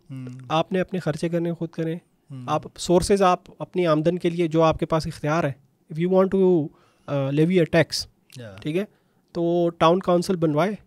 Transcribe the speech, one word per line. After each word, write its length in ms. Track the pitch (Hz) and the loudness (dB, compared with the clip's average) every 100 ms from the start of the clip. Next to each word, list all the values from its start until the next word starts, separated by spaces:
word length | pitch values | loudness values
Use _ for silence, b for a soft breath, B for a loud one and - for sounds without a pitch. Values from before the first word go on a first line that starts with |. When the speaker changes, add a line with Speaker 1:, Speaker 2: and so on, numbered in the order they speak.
| - | -12
Speaker 1:
हम्म। 380 | 135 127 127 127 | -14 -14 -14 -4
Speaker 2:
आपने 280 | 156 170 185 | -4 -2 -4
अपने 200 | 175 185 | -4 -4
खर्चे 300 | 160 147 170 | -4 -4 -4
करने 240 | 170 170 | -2 -4
खुद 160 | 170 165 | -6 -8
करें, 300 | - 160 175 - _ - | -6 -6 -6 -12 _ -18
Speaker 1:
हम्म। 180 | 131 123 | -12 -6
Speaker 2:
आप 280 | 151 - - | -6 -6 -8
सोर्सेज 440 | - 175 175 202 | 0 2 2 2
आप 220 | 180 180 - - | 2 0 -4 -16
अपनी 240 | 151 185 175 | -8 -2 0
आमदन 320 | 151 160 175 | 2 2 0
के 120 | 175 | -2
लिए 180 | 170 165 | -2 0
जो 140 | 160 | 2
आपके 240 | 160 151 170 | 2 2 -2
पास 220 | 160 160 | -2 -4
इख्तियार 380 | - 147 165 151 | -6 -4 -2 -2
है, 100 | - _ _ - | -6 _ _ -12
if 60 | 156 | -4
you 120 | 180 | 2
want 160 | 185 190 190 | 2 4 4
to, 320 | 185 175 147 b b b - | 4 4 0 b b b -6
uh, 300 | 143 135 143 | -4 0 2
levy 280 | 160 185 156 | 4 4 4
a 20 | 170 | 2
tax, 320 | 147 - - _ _ 123 | 2 -4 -10 _ _ -20
Speaker 1:
या। 180 | 113 95 | -18 -12
Speaker 2:
ठीक 120 | 147 170 | -6 -4
है, 120 | 208 _ _ _ _ 175 | -6 _ _ _ _ -4
तो 340 | 170 175 170 | 0 2 0
टाउन 300 | 170 165 190 | 4 4 4
काउंसिल 360 | 185 175 175 180 | 2 0 0 0
बनवाए, 420 | 160 147 190 202 | 0 2 0 -4